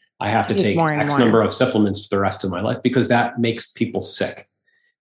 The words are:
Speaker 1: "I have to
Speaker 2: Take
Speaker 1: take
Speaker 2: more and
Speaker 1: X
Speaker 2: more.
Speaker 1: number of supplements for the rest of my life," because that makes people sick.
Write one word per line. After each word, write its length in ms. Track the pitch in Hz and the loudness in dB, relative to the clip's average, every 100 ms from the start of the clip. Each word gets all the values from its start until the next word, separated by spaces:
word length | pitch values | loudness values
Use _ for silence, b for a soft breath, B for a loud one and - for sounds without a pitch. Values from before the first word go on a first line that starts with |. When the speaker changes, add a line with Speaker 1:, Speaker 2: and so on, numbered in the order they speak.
| _ _ | _ _
Speaker 1:
"I 80 | 104 | -2
have 180 | 110 92 | 0 0
to 60 | |
Speaker 2:
Take 100 | 196 | 0
Speaker 1:
take 120 | 185 170 | 2 2
Speaker 2:
more 140 | 160 | 2
and 100 | 147 | 0
Speaker 1:
X 120 | 143 | 0
Speaker 2:
more. 80 | 135 | 2
Speaker 1:
number 200 | 117 113 | 4 4
of 120 | 104 | 2
supplements 500 | - - 107 104 92 | 2 0 2 0 -2
for 60 | - 101 | -4 -2
the 40 | |
rest 240 | 98 - | -2 -2
of 60 | 98 | -6
my 100 | 87 | -4
life," 220 | 110 123 | -4 -2
because 260 | 123 123 120 | 0 0 2
that 300 | 120 117 120 | 2 0 0
makes 320 | 117 110 - | -2 -2 -10
people 300 | - 110 98 | -6 -4 -4
sick. 440 | - - 87 - - _ _ _ _ _ | -6 -4 -6 -6 -18 _ _ _ _ _